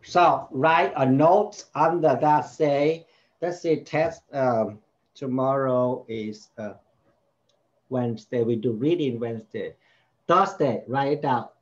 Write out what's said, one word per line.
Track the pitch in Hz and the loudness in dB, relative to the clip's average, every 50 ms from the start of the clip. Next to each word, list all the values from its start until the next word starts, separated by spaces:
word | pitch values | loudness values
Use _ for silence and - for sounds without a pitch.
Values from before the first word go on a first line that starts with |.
| _ | _
So | - - 180 175 160 139 - - - | 0 2 4 4 4 4 2 -4 -8
write | - 131 135 160 - - - - - | -6 0 2 2 2 2 2 0 0
a | 147 135 | 0 2
note | 131 131 139 151 165 180 208 208 208 - - - _ _ | 2 4 4 6 6 6 4 2 0 -6 -16 -20 _ _
under | 139 156 160 170 170 156 156 - - | 0 0 2 2 2 2 2 2 4
that, | 156 151 151 151 - | 2 2 2 2 0
say, | - - - 156 147 143 139 143 151 165 165 - _ _ _ _ _ _ _ - | -4 -4 -2 0 0 2 2 2 0 0 -2 -8 _ _ _ _ _ _ _ -6
let's | 175 175 175 | -6 -6 -4
say | - 170 156 131 | -2 -2 -2 -2
test, | - - - 147 160 165 - - _ _ - | -2 -4 -2 -2 -2 -2 -4 -8 _ _ -4
um, | 139 131 127 120 113 110 101 104 104 _ _ _ _ _ _ _ | -2 0 0 2 0 -2 -2 -4 -12 _ _ _ _ _ _ _
tomorrow | - 143 131 123 131 131 135 135 139 135 131 127 127 123 123 123 127 - - | -10 -8 -6 -4 -2 0 0 0 0 0 0 2 2 2 0 -2 -4 -8 -10
is, | 113 113 107 107 107 - - _ _ - | -10 -8 -8 -8 -10 -12 -18 _ _ -12
uh, | 107 104 95 - _ _ _ _ _ _ _ _ _ _ _ _ _ _ _ _ _ _ _ _ _ _ | -12 -12 -12 -16 _ _ _ _ _ _ _ _ _ _ _ _ _ _ _ _ _ _ _ _ _ _
Wednesday, | 131 127 123 120 113 110 - _ - 123 117 | -4 -4 -2 -4 -4 -6 -10 _ -4 -2 0
we | 113 120 | 0 -2
do | 110 107 127 113 | -2 -2 -4 -4
reading | 107 127 151 175 170 151 135 117 113 | -2 0 -2 0 0 -2 -4 -4 -4
Wednesday. | 117 117 113 113 110 _ _ 113 92 80 - _ _ _ _ _ _ _ _ _ _ | -6 -8 -8 -10 -12 _ _ -10 -10 -10 -12 _ _ _ _ _ _ _ _ _ _
Thursday, | - 175 185 196 190 - - 156 135 110 101 - - | 2 4 4 4 2 0 -2 -2 0 0 -4 -6 -6
write | 123 139 139 139 151 | -4 -2 0 -2 -2
it | - - | -2 -2
down | 143 127 117 107 - _ _ | -2 -2 -2 -4 -8 _ _